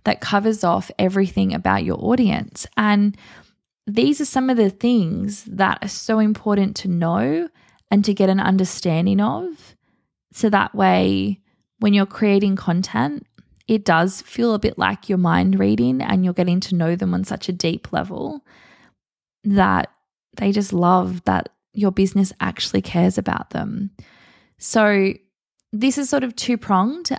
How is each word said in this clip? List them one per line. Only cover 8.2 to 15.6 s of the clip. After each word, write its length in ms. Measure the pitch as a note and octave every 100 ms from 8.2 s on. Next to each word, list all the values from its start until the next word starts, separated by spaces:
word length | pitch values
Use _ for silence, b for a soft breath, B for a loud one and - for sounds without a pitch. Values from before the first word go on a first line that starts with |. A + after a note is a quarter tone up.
| F#3+
an 100 | F#3+
understanding 800 | F#3+ F#3+ F#3 - F3+ D#3+ F3+ G3
of. 560 | G#3+ D#4+ F4+ D4+ - _ _ _ _ _ _
So 180 | - A3
that 240 | G3+ -
way, 680 | G3+ F#3 F#3 F#3+ G3 G3+ G3 _ _ _ -
when 140 | G#3
you're 120 | G3+ G3
creating 500 | - G#3 G3 G3+ F#3+
content, 720 | - E3+ F#3+ G#3+ D4 D4 - _ _ _ -
it 160 | A3
does 380 | G3+ E3 F#3 -
feel 320 | - - A#3
a 60 | G#3+
bit 180 | G#3+ -
like 320 | F#3 G3 -
you're 80 | F#3
mind 420 | F3 F3 F#3+
reading 420 | F#3+